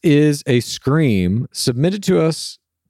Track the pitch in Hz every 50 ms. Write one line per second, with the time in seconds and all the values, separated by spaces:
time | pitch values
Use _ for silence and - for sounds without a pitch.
0 | - 165 143 147 151 151 143 143 - - 123 120 - - - - - 131 143 160
1 | 156 127 104 95 90 90 98 120 123 - - - - 139 117 123 151 180 202 208
2 | - 180 185 170 160 160 160 - - - - - _ _ _ _ _